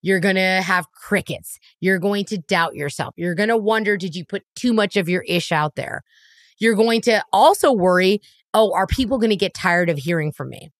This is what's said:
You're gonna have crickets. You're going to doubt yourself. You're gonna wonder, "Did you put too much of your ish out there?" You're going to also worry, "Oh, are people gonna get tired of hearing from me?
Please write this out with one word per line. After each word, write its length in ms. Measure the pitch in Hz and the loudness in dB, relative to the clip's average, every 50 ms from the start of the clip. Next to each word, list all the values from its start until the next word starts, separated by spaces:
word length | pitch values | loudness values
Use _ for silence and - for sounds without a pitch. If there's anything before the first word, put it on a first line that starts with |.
You're 180 | - 170 196 185 | -2 0 0 0
gonna 440 | 165 202 190 190 190 185 185 190 185 | 2 0 0 2 0 0 0 0 0
have 280 | 170 190 180 160 - _ | 0 0 0 0 -4 _
crickets. 640 | _ - - 208 196 - - - - - - - - _ _ _ _ | _ -8 -4 -2 -2 -2 -4 -10 -12 -12 -18 -20 -20 _ _ _ _
You're 200 | - 185 190 185 | -2 0 0 0
going 260 | 165 202 202 202 202 | 0 -2 -2 -2 -4
to 140 | - 220 196 | -4 -6 -8
doubt 340 | 156 _ 196 175 165 160 - | -6 _ -2 0 0 -2 -4
yourself. 400 | 143 147 143 - - 156 - - - | -6 -8 -8 -6 -6 -10 -10 -8 -8
You're 180 | 170 175 175 | -6 -6 -2
gonna 200 | 160 208 214 226 | -2 -2 0 0
wonder, 420 | 226 208 208 220 220 220 196 208 196 | 0 0 0 0 0 0 0 -2 -2
"Did 180 | 170 190 147 | -2 -6 -8
you 100 | 180 165 | -8 -12
put 180 | _ - 202 _ _ _ | _ -10 -10 _ _ _
too 180 | - - 247 233 | -4 -2 0 2
much 240 | 220 208 202 - 208 | 2 0 0 0 -2
of 100 | 190 160 | -2 0
your 140 | 180 185 - - | -2 -4 -2 -2
ish 240 | 175 175 160 - | -4 -4 -2 0
out 240 | 175 156 151 151 - | -2 0 0 -2 -4
there?" 260 | - 131 - - - - _ _ _ _ _ _ _ _ _ _ _ | -8 -10 -10 -10 -12 -14 _ _ _ _ _ _ _ _ _ _ _
You're 180 | 202 240 226 | 0 0 2
going 260 | 190 220 233 226 233 | 2 2 2 2 0
to 220 | - - 226 208 - _ | 2 2 0 0 0 _
also 400 | - 190 226 311 403 - - 311 | 2 6 6 6 6 6 4 2
worry, 480 | 262 214 175 185 180 180 185 185 202 202 _ - _ _ _ _ _ | 2 4 4 4 4 4 4 4 2 0 _ -10 _ _ _ _ _
"Oh, 180 | 214 220 208 - | 2 2 4 2
are 120 | 175 190 | 0 0
people 320 | - - - 262 208 262 254 | -2 0 -2 -2 0 0 0
gonna 180 | 214 226 214 | 2 0 0
get 180 | 180 196 185 - | 0 -2 -4 -4
tired 360 | - - 190 175 175 180 170 | -2 0 0 2 2 2 0
of 80 | 165 143 | -2 -4
hearing 340 | 131 147 175 165 151 151 | -2 -4 -2 -2 -2 -4
from 180 | - - 135 131 | -6 -8 -12 -12
me? 200 | 120 - - 156 _ _ | -12 -16 -20 -20 _ _